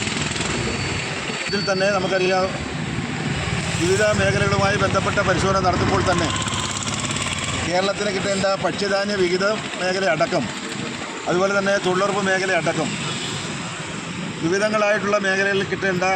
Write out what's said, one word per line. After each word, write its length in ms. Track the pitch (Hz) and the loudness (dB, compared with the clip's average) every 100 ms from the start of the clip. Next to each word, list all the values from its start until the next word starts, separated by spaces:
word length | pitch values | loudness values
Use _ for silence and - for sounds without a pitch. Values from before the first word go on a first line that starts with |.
| - - - - - 69 62 60 - - - - - - - | -4 -2 -2 -2 -2 -2 -2 -2 -2 -4 -4 -6 -6 -6 -4
ഇതിൽ 240 | 202 196 | -2 0
തന്നെ 180 | 190 196 | 2 2
നമുക്കറിയാം, 560 | 196 180 185 185 190 190 - - - - - - - - - - - - - | 2 2 2 2 2 2 -2 -4 -4 -4 -4 -4 -4 -2 -2 -2 -2 -2 0
വിവിധ 240 | 170 196 | 2 4
മേഖലകളുമായി 760 | 214 208 196 202 202 202 196 202 | 4 4 2 2 2 4 2 2
ബന്ധപ്പെട്ട 380 | 190 190 196 202 | 2 2 2 2
പരിശോധന 440 | 196 165 190 190 | 2 2 2 2
നടത്തുമ്പോൾ 520 | 180 180 180 190 180 | 2 2 2 2 2
തന്നെ 180 | 175 156 - - - - - - - - - - - - - 165 | 2 0 -2 -4 -4 -4 -4 -4 -4 -2 -2 -4 -4 -4 -2 0
കേരളത്തിന് 420 | 180 196 185 208 | 0 2 0 0
കിട്ടേണ്ട 360 | 190 202 196 196 | 0 0 2 2
ഭക്ഷ്യധാന്യ 680 | 190 175 160 202 196 202 202 | 2 0 0 0 0 2 2
വിഹിത 300 | 175 180 202 | 2 4 2
മേഖല 540 | 220 - - 180 190 190 | 0 -4 -4 -2 2 2
അടക്കം, 380 | 156 170 170 107 - - - - - - - - | 2 2 2 -2 -6 -8 -6 -6 -8 -8 -6 -2
അതുപോലെ 320 | 175 196 202 | 2 2 2
തന്നെ 180 | 196 202 | 2 2
തൊഴിലുറപ്പ് 440 | 185 180 196 196 | 2 2 2 2
മേഖല 300 | 190 185 190 | 2 2 2
അടക്കം 380 | 170 156 160 139 - - - - - - - - - - - - - - - | 2 2 0 -2 -4 -4 -6 -6 -6 -6 -6 -8 -8 -8 -8 -8 -8 -8 -4
വിവിധങ്ങളായിട്ടുള്ള 760 | 165 196 214 214 208 214 196 208 | 0 2 2 2 2 2 2 0
മേഖലകളിൽ 460 | 196 190 196 196 | 2 2 2 0
കിട്ടേണ്ട 400 | 180 185 190 180 185 | -2 -2 -2 0 0